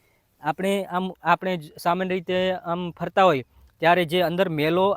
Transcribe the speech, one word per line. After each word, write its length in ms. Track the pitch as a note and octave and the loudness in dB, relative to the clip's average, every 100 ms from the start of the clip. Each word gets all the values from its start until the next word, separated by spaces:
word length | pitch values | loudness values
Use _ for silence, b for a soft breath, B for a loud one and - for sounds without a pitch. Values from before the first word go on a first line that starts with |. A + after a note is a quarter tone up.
| _ _ _ _ | _ _ _ _
આપણે 300 | D3 E3 F#3+ G3 | -6 -4 -2 -2
આમ, 200 | F#3 F3+ F#3 - | -4 -4 -6 -4
આપણે 300 | D#3+ E3+ F#3 F3+ | 0 0 0 -6
જ 80 | D3+ - | -8 -6
સામાન્ય 300 | F3 F3 F#3+ | -2 -2 -2
રીતે 220 | F#3 E3+ F3+ F#3 F#3 F3 | -4 -2 -2 -2 -4 -4
આમ 100 | E3+ F3+ - | -6 -6 -8
ફરતા 260 | E3+ - F#3 | -4 4 4
હોય 160 | C#3+ A#2+ _ - _ | 4 -2 _ -20 _
ત્યારે 240 | D#3+ F3 | 4 4
જે 140 | E3+ F3+ | 2 0
અંદર 260 | D#3 F3 F#3+ | 0 0 -2
મેલો 360 | D#3 D#3 E3+ F#3+ | 0 0 2 2